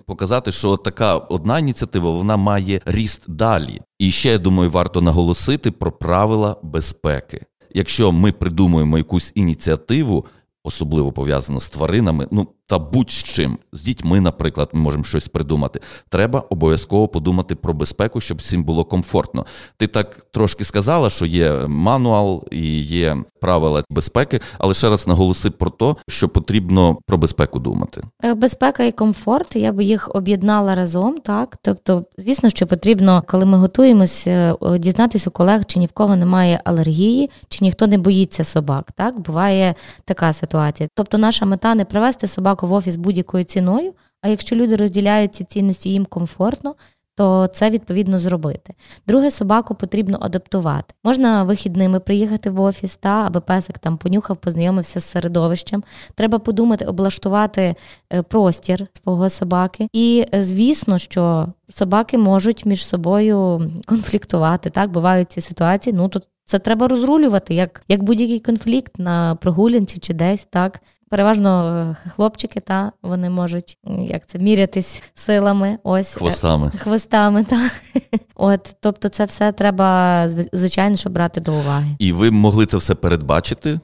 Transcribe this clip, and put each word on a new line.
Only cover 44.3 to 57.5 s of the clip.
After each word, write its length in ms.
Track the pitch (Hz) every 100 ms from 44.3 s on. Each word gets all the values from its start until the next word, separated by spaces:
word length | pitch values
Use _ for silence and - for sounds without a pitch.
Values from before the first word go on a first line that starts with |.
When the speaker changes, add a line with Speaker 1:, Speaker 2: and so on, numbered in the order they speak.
| 208 - 233
Speaker 2:
люди 200 | 240 214
розділяють 600 | 208 196 202 214 202 -
ці 80 |
цінності, 460 | 180 202 196 180 190
їм 160 | 196 190
комфортно, 720 | 170 170 - 208 277 277 294 _ _ _ -
то 320 | 190 190 185
це, 220 | - 220
відповідно, 500 | 220 - 185 190 185
зробити. 540 | 180 175 151 - - - - - -
Друге, 240 | 262 285
собаку 440 | - 196 220 226 202
потрібно 420 | 185 208 196 196
адаптувати. 720 | 185 180 - 190 160 143 - _
Можна 400 | 220 262 247 214
вихідними 560 | 185 208 190 180 185 185
приїхати 500 | 185 202 214 214 202
в 120 | 190
офіс, 340 | 196 190 190 -
та, 140 | 196 208 202
аби 140 | 175
песик 360 | - 185 - -
там 180 | 165 160
понюхав, 400 | 180 196 - 180
познайомився 640 | 175 165 175 185 160 180
з 40 |
середовищем. 800 | - 175 170 170 165 180 - 208 - - - -
Треба 240 | 214 220
подумати, 460 | 226 208 233 214 -
облаштувати, 880 | 180 196 - 196 202 214